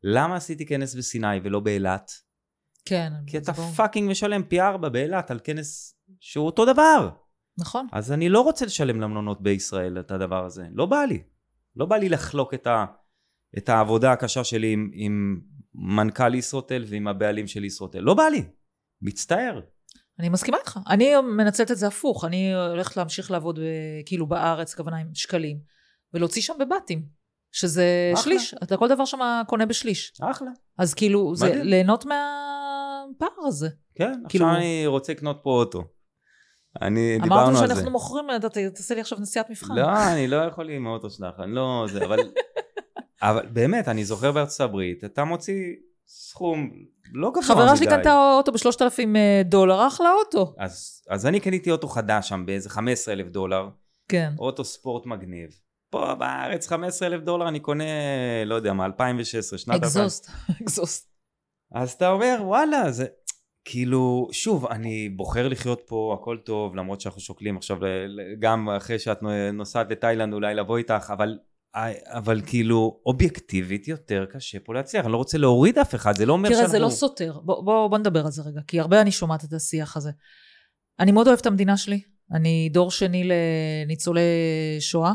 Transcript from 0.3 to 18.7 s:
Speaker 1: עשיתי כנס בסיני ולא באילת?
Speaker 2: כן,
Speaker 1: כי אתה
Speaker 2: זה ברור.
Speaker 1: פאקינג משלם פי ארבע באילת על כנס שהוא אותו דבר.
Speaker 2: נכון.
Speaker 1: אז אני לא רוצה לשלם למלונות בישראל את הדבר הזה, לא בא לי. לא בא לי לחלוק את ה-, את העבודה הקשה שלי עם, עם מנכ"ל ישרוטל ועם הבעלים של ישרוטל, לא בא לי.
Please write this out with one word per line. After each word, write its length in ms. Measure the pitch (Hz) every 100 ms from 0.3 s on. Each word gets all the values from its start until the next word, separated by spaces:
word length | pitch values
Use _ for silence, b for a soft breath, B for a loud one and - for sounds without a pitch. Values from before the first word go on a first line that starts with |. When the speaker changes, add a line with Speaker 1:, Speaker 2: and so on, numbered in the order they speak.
| 180
Speaker 1:
עשיתי 300 | 175 156 151
כנס 280 | 143 135
בסיני 460 | 123 123 117 107 101
ולא 180 | 98 104
באילת? 520 | 107 101 95 95 - - _ _ _ _ _ _
Speaker 2:
כן, 280 | - 185 165 151 147
Speaker 1:
כי 120 | 156
אתה 140 | 151
Speaker 2:
זה 100 | 160
ברור. 100 | 165
Speaker 1:
פאקינג 380 | 165 220 214 202
משלם 320 | 190 208 208
פי 180 | 190 180
ארבע 280 | 190 190 160
באילת 420 | 156 165 185 175
על 100 | 120
כנס 500 | - 156 147 - - _ _ 190
שהוא 260 | - 147 151
אותו 180 | 165
דבר. 460 | 233 262 311 302 101 - _ _ _ -
Speaker 2:
נכון. 280 | 170 240 262
Speaker 1:
אז 200 | - 110
אני 160 | 147 170
לא 120 | 208
רוצה 260 | 262 311 226
לשלם 340 | - 139 113
למלונות 420 | 107 107 104 98
בישראל 560 | 98 98 - 95 92 90
את 100 | 90
הדבר 340 | 95 95 92
הזה, 220 | 92 87 85
לא 120 | 104 175
בא 180 | 285
לי. 180 | 277 - - _ _ _ _ -
לא 100 | 160
בא 100 | 214
לי 120 | 196
לחלוק 460 | 156 147 147 135
את 120 | 135 -
ה-, 180 | 113 98 - _ _ _ _ _ 104
את 100 | -
העבודה 440 | 113 107 113 127
הקשה 320 | 123 120 131
שלי 280 | 120 113 110
עם, 180 | 107 107
עם 480 | - 107 104 101 92 - - -
מנכ"ל 600 | - 92 104 107 104 123
ישרוטל 500 | 127 117 135 131 127 110
ועם 220 | 104 104
הבעלים 380 | 98 107 104 101
של 180 | 107
ישרוטל, 360 | 101 - 95 92
לא 140 | 104
בא 100 | 202
לי. 200 | 311 294 87 _ _